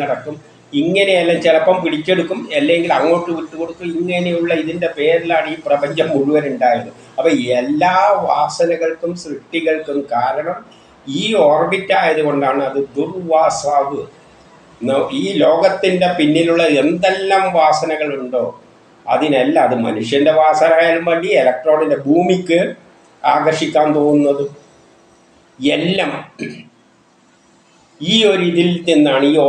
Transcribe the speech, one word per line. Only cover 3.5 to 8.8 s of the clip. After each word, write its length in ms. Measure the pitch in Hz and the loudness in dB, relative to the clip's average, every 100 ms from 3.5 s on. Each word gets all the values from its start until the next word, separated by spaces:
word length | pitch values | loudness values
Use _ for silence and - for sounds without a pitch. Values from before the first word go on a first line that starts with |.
| 160 165 170 175 165 | -10 -10 -8 -8 -6
ഇങ്ങനെയുള്ള 520 | 180 180 180 170 170 | -4 -2 -2 -2 -2
ഇതിൻ്റെ 340 | 160 156 175 165 147 | -2 -4 -4 -4 0
പേരിലാണ് 520 | 151 170 170 160 151 | 0 2 2 -2 -2
ഈ 20 | 160 - | -4 -2
പ്രപഞ്ചം 420 | 143 143 156 156 | 0 0 -2 -2
മുഴുവൻ 300 | 143 139 151 143 | 0 0 0 0
ഉണ്ടായത്. 380 | 123 123 117 - - - - | 0 0 0 -4 -16 -14 -2
അപ്പൊ 140 | 160 139 120 123 | 0 0 0 -2
എല്ലാ 360 | 131 151 180 185 208 190 147 | -2 0 2 2 2 2 0
വാസനകൾക്കും 840 | 143 151 - 170 165 | -2 -2 0 -2 0